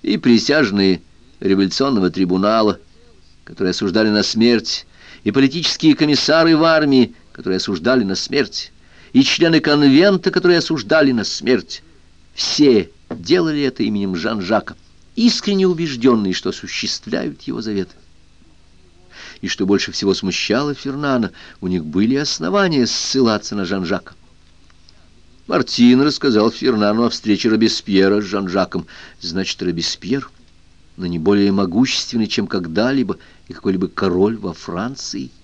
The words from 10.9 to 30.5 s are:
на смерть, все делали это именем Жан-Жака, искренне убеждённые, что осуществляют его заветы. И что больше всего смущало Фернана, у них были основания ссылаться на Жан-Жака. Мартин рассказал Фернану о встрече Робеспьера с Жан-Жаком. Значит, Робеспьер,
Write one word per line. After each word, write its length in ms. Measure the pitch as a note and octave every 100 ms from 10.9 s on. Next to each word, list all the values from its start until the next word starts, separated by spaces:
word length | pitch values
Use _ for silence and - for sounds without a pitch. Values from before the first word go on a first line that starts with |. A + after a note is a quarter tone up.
| D#3 C#3+
на 120 | A#2+
смерть, 580 | G2 - - B2 - - - - - _ -
все 560 | - - - D3 A2 E2 - _
делали 520 | D#2+ E2+ F3+ E3 D3
это 200 | C#3 -
именем 320 | A2 G#2 G2
Жан-Жака, 600 | F2+ A2 A2 F2+ G#2+ - - - - - -
искренне 500 | A#3 - - G3 F#3+
убеждённые, 680 | E3 E3 B2+ B2+ A2+ G2
что 160 | F2+ F#2
осуществляют 920 | - F2+ - G#2 - - - - -
его 200 | - A#2+
заветы. 320 | A2 C#3+ F#3 - _ _ _ _ _ _ _ _ _ _ _ - - -
И 80 | G2
что 180 | - F#2+
больше 260 | G2+ -
всего 220 | - G2
смущало 600 | F#2+ F#2+ F2 - A2 D3
Фернана, 580 | C#3 C3+ C3+ D3 B2+ A2 - - -
у 80 | F#2
них 160 | F2+
были 320 | D2+ E2 G#2+ C3+
основания 680 | D3 - E3 G3+ F#3+ D3 A#2
ссылаться 680 | - - C3+ A#2+ G#2+ -
на 100 | G#2
Жан-Жака. 500 | F2+ G2 E2+ F#2 - - _ _ _ _ _ - - - - _ _ _ -
Мартин 560 | E3 B2+ - A#2+ B2+
рассказал 480 | D3 - - G#2+ A2+
Фернану 540 | A2+ C3 A2 G#2 G#2+
о 60 | A#2
встрече 380 | - A2 G2+ A#2
Робеспьера 720 | A2 A2 - - F#2+ F#2+ G#2
с 40 |
Жан-Жаком. 640 | G2+ G2 F#2+ F#2+ F2 F#2+ E2 - - -
Значит, 420 | F2 F2 F#2+ -
Робеспьер, 680 | F2+ E2+ E2 - F2 C3+ - _ _